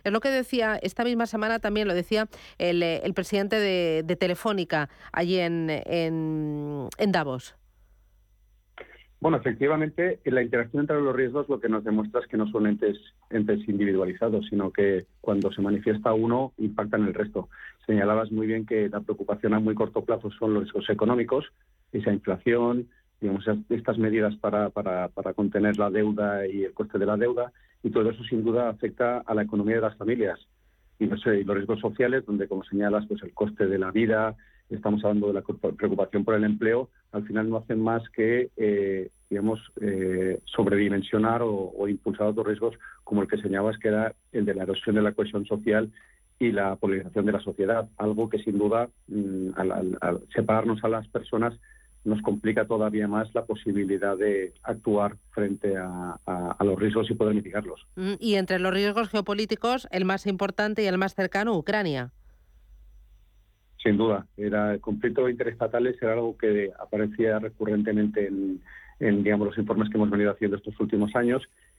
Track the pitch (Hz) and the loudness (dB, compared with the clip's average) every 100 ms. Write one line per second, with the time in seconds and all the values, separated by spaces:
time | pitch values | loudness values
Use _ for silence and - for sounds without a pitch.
0 | 202 220 269 262 247 247 220 208 190 - | -2 0 2 0 0 0 0 0 -4 -2
1 | 240 233 226 214 220 226 214 208 208 175 | 0 0 0 -2 -2 0 0 0 2 0
2 | 175 214 220 - - - 175 175 170 160 | 2 0 0 -6 -20 -2 0 2 2 0
3 | - 185 175 202 202 214 202 180 170 160 | -2 -4 -2 0 2 2 2 2 2 0
4 | 160 180 180 175 226 202 170 156 143 - | 0 0 0 0 0 0 0 0 -2 -8
5 | - - 175 185 170 170 160 151 - 170 | -6 -2 2 2 2 0 0 -2 -2 0
6 | 160 160 156 156 151 147 147 147 127 - | 0 0 -2 -2 -2 -4 -4 -6 -6 -2
7 | 208 180 143 127 - - _ _ - _ | 0 2 0 -6 -8 -20 _ _ -20 _
8 | _ _ _ _ _ _ _ - - - | _ _ _ _ _ _ _ -20 -20 -20
9 | - - 156 135 131 110 139 156 156 165 | -20 -2 0 2 0 0 2 2 0 0
10 | 180 - 139 127 123 120 117 143 147 151 | -2 0 0 0 2 0 0 -2 0 2
11 | 139 123 127 143 143 123 117 110 110 107 | 2 2 0 0 -2 -2 0 -2 0 0
12 | 107 123 - 110 107 107 104 104 104 101 | 0 -4 -2 -2 0 2 2 2 0 -2
13 | - _ - 113 104 104 107 101 101 95 | -10 _ -6 -2 0 0 0 0 2 2
14 | 92 92 113 107 107 101 95 - 98 95 | 0 0 0 0 -2 -2 -2 2 2 2
15 | - _ - 101 98 98 98 104 110 107 | -2 _ -2 0 0 0 0 0 0 0
16 | 120 110 113 123 135 - 107 107 107 107 | 2 2 2 0 -2 -4 -4 -2 -2 0
17 | 101 92 104 98 - - - - - 104 | 0 0 -2 -4 -8 -14 -20 -14 0 2
18 | 101 107 110 110 110 113 110 110 101 104 | 4 2 0 -2 0 -2 0 0 0 -2
19 | 104 101 98 104 107 110 110 107 110 110 | -4 -4 -2 -2 2 2 2 0 0 -2
20 | - 110 104 - 110 104 104 101 - 104 | 0 -2 -2 -4 0 0 0 -4 -2 0
21 | 110 123 117 135 - _ _ _ _ 107 | 2 2 0 -2 -2 _ _ _ _ -4
22 | 107 104 - 90 120 120 120 123 120 _ | 0 0 0 -2 2 2 2 0 -4 _
23 | _ - 104 98 107 107 107 120 120 110 | _ -6 -2 -2 -2 -2 -2 -2 0 0
24 | 107 110 104 107 104 104 101 104 101 90 | 2 2 0 0 -2 0 0 -2 -4 -2
25 | 90 - 95 98 101 104 104 104 104 101 | -4 -4 -6 -2 0 2 2 2 0 2
26 | 107 104 104 101 98 98 95 - 104 101 | 2 2 0 0 -2 -2 -4 -4 -4 0
27 | 98 104 120 120 123 _ _ _ 113 117 | 0 2 0 0 -4 _ _ _ -2 2
28 | 110 110 - 117 110 117 120 107 110 - | 2 0 -4 -2 2 2 0 -2 -6 0
29 | 120 123 - 107 107 107 104 113 110 - | 0 0 -2 -2 0 0 2 2 0 -2
30 | 104 120 98 - _ _ _ _ _ - | -2 0 0 -2 _ _ _ _ _ -2
31 | 104 104 120 101 98 98 101 104 110 107 | -2 0 2 2 2 -2 -2 -2 -2 0
32 | 123 131 107 101 98 95 - 101 104 104 | 2 2 0 -4 -2 -6 -4 -2 2 0
33 | 107 104 92 - 104 107 98 95 92 104 | -2 -8 -8 -4 -4 0 0 0 0 2
34 | 113 110 110 110 - _ - 107 104 104 | 2 2 0 -4 -18 _ -12 -6 -2 0
35 | 104 104 101 98 - - 90 76 104 92 | 2 2 2 -2 -4 -4 -4 0 -2 0
36 | 95 101 101 107 107 107 113 120 131 _ | 0 0 2 2 2 2 2 0 -2 _
37 | _ 104 107 107 110 110 113 110 113 113 | _ -8 -4 -2 0 -2 -2 -2 0 0
38 | 113 - 110 120 123 - 107 101 98 95 | -4 0 2 2 0 0 2 2 0 -2
39 | 92 _ - 101 107 107 - - 104 95 | -6 _ -6 -2 0 -2 -8 -6 -2 0
40 | 95 92 92 - - - 101 101 101 101 | 0 0 0 -2 -4 0 2 4 2 0
41 | 101 110 110 117 117 101 92 98 101 98 | 0 2 2 2 0 -2 -4 -4 -2 -2
42 | 110 104 104 107 104 104 117 - - - | -4 0 0 0 -2 0 -2 -4 -20 -18
43 | - 104 98 104 104 98 107 110 110 107 | -2 0 0 -2 0 0 0 0 0 0
44 | 110 - _ 117 104 92 92 95 - 107 | 0 -4 _ -2 -2 -2 -2 -2 2 2
45 | 104 107 104 104 101 107 110 107 110 - | 2 0 -2 -2 -4 -2 2 2 0 -8
46 | - _ _ - 120 104 98 95 101 95 | -20 _ _ -2 0 2 0 0 0 -2
47 | 90 107 104 101 101 101 95 113 110 - | -2 0 2 0 -2 -2 2 2 -2 -2
48 | 104 107 110 107 110 101 104 113 120 _ | -2 0 0 -2 0 0 2 2 0 _
49 | - 104 98 95 95 - 92 90 92 92 | -8 -4 -4 -2 -4 -2 -2 0 -2 -2
50 | 87 87 - - 110 110 117 110 113 113 | -2 -2 -2 -2 2 2 2 0 0 -2
51 | 110 120 - 120 117 117 - - _ - | -4 -8 -2 0 0 -2 -20 -20 _ -8
52 | 107 107 104 104 110 110 110 110 107 107 | -2 0 0 -2 0 0 0 0 0 0
53 | 104 104 110 117 110 107 110 101 95 95 | 0 0 0 -4 -4 -4 -2 0 0 0
54 | 101 95 104 98 92 - 113 107 - 104 | 0 0 2 0 -2 -8 -8 -4 0 2
55 | 101 107 - - 104 101 104 95 92 90 | 0 -4 -10 -4 -2 -2 -2 -2 -4 -6
56 | 90 - - 90 87 - 101 92 107 110 | -8 -8 -6 -4 -4 0 2 2 2 0
57 | 107 110 107 104 95 101 98 78 - - | 0 0 2 2 0 -6 -6 -14 -16 -6
58 | 190 202 226 196 185 185 185 190 202 208 | -4 -2 2 2 2 0 2 2 2 0
59 | 214 214 196 202 214 214 233 254 - 185 | 0 -2 -2 -2 -2 0 0 0 -2 -2
60 | 185 190 208 185 196 - 214 214 202 185 | 0 0 0 -2 -2 0 -2 2 2 2
61 | 190 - 185 196 226 185 147 214 180 135 | 0 0 -2 0 0 0 0 0 0 -2
62 | 123 - - - _ - - - - - | -4 -12 -20 -20 _ -20 -20 -20 -20 -20
63 | - - _ _ _ _ _ - 113 101 | -20 -20 _ _ _ _ _ -2 2 4
64 | 113 101 - - 104 104 104 104 110 104 | 4 2 -2 -6 -2 0 0 -2 -4 -2
65 | 120 120 127 120 120 113 113 117 123 120 | 0 2 0 0 -4 -2 -2 0 0 0
66 | 117 113 117 107 110 104 98 - 101 107 | -2 0 -2 -2 0 2 0 -6 -6 -2
67 | 107 107 110 107 110 - 107 104 107 107 | -2 2 2 2 -2 -4 0 0 2 2
68 | 104 107 98 95 95 90 - - - - | 2 0 -2 -2 -4 -6 -10 -20 -20 -2
69 | 113 101 104 104 101 110 107 107 107 107 | 2 4 4 2 2 -2 0 0 2 2
70 | 104 104 104 98 104 98 107 - 107 107 | 2 2 2 2 -2 -2 -6 -4 0 2
71 | 107 123 120 131 - _ _ | 2 2 2 0 -4 _ _